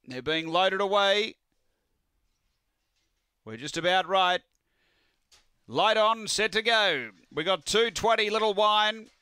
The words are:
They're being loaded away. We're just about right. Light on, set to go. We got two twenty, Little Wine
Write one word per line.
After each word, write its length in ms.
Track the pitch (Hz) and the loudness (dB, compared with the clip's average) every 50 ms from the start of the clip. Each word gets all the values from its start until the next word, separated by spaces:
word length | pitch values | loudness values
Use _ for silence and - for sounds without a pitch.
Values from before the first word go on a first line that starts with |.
| _ 127 | _ -12
They're 80 | 127 127 | -12 -8
being 280 | 123 147 156 160 160 160 | -4 -4 -4 -4 -4 -2
loaded 340 | 160 175 190 190 190 190 | 0 2 2 2 0 0
away. 540 | 202 190 202 202 196 196 196 208 220 220 - _ _ _ _ _ _ _ _ _ _ _ _ _ _ _ _ _ _ _ _ _ _ _ _ _ _ _ _ _ _ _ _ _ _ _ _ _ _ _ _ _ _ | -2 0 2 2 4 4 2 2 0 -4 -8 _ _ _ _ _ _ _ _ _ _ _ _ _ _ _ _ _ _ _ _ _ _ _ _ _ _ _ _ _ _ _ _ _ _ _ _ _ _ _ _ _ _
We're 100 | 110 110 | -14 -14
just 220 | 113 135 147 - 165 | -12 -12 -10 -8 -2
about 280 | 160 175 185 190 175 | 0 2 2 2 0
right. 360 | 160 190 190 185 180 180 180 _ _ _ _ _ _ _ _ _ _ _ _ _ _ _ _ _ _ - _ _ _ _ _ _ | 2 2 2 2 2 0 -2 _ _ _ _ _ _ _ _ _ _ _ _ _ _ _ _ _ _ -20 _ _ _ _ _ _
Light 300 | - 113 147 185 220 214 | -6 -2 0 2 2 2
on, 320 | 220 214 214 226 226 214 185 | 4 2 2 0 -2 -4 -6
set 240 | - - 214 214 | -2 -2 -2 0
to 80 | 170 220 | -2 -2
go. 480 | 214 233 233 220 208 190 160 135 120 113 - _ _ _ | 0 2 2 2 2 2 0 -2 -4 -10 -14 _ _ _
We 120 | - 143 160 | -8 -6 -2
got 200 | 185 190 165 - | -2 -2 -2 -2
two 260 | - - 214 233 233 | -2 0 0 0 0
twenty, 380 | 170 - - 220 226 220 214 208 | -2 -2 0 2 2 2 0 0
Little 240 | 208 220 220 214 | 0 0 0 0
Wine 560 | 196 196 214 214 214 214 214 214 220 220 214 - _ _ | 2 2 2 2 4 2 0 0 -2 -6 -14 -20 _ _